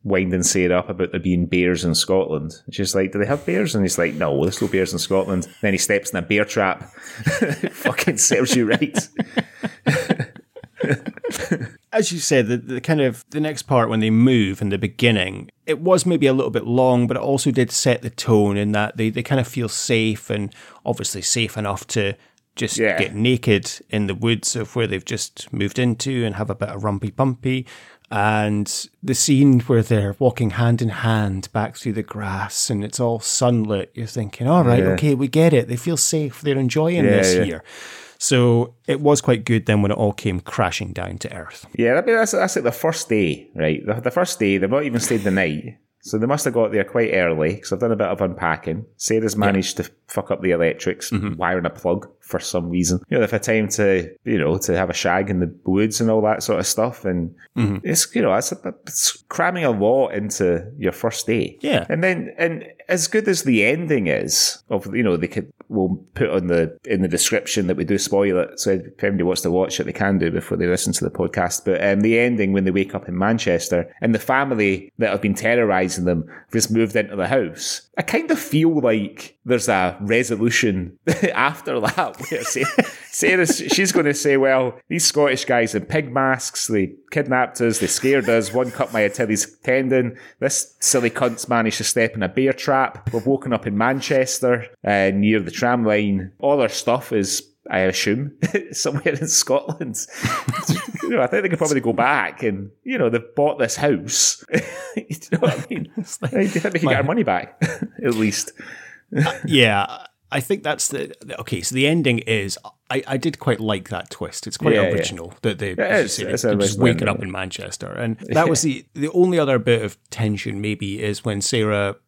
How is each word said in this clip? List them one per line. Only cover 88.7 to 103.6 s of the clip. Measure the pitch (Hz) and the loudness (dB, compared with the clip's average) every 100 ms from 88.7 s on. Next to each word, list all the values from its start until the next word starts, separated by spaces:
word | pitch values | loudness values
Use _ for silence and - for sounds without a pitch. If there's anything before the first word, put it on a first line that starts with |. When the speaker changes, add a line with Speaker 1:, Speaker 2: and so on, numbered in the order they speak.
Speaker 1:
cut | - 127 | -4 -4
my | 113 | 0
Achilles | 104 - 113 107 - _ | 0 0 -2 0 -2 _
tendon, | - 127 131 131 120 120 - _ | 0 0 2 2 0 -6 -20 _
this | 135 - - _ | -2 -2 -6 _
silly | - 131 120 | 0 2 0
cunt's | - 123 113 - | 0 -2 -2 -2
managed | 120 113 - | 0 2 0
to | |
step | 107 123 113 | -2 0 0
in | 113 | 0
a | 92 | -2
bear | 131 135 | 2 2
trap, | 131 - 135 131 - - | 2 0 2 2 -4 -4
we've | 117 127 | -2 0
woken | 135 131 | 0 0
up | 117 117 | -2 -2
in | 101 | 0
Manchester, | 117 135 - 139 131 - 127 123 110 - | 0 0 0 0 0 0 0 0 -2 -8
uh, | - 101 98 | 0 2 2
near | 98 104 107 | 4 4 2
the | 82 | 0
tram | - 123 123 | -2 0 2
line." | 110 104 104 98 95 _ | 2 2 2 -2 -4 _
All | 139 143 | 0 2
our | 113 | 0
stuff | - - 123 123 | -2 -2 -2 0
is, | 110 95 - - _ - | -2 0 -4 -8 _ -4
I | 95 | 0
assume, | 92 - - 113 143 - - | 0 0 0 0 -4 -4 -2
<laughs> | 202 170 | -2 -6
somewhere | - 170 143 170 | -6 -4 0 -2
in | 143 160 | -2 0
Scotland. | - - 139 - 156 135 - - - | 0 2 0 0 -8 -8 -8 -12 -6
<laughs> | - 1077 - 622 - - - - | -4 -2 -4 -6 -2 -2 -4 -8
You | - 240 | -4 0
know, | |
I | 123 | 0
think | 208 | 0
they | 190 | 0
could | 165 | 0
probably | 156 143 | 0 2
go | 120 | 0
back | 107 123 143 90 - | 2 2 2 -2 -4
and, | 113 98 101 _ | -4 -4 -10 _
you | 254 262 | -6 0
know, | 123 | 0
they've | 117 117 | 0 -4
bought | - 147 | 0 0
this | - | 0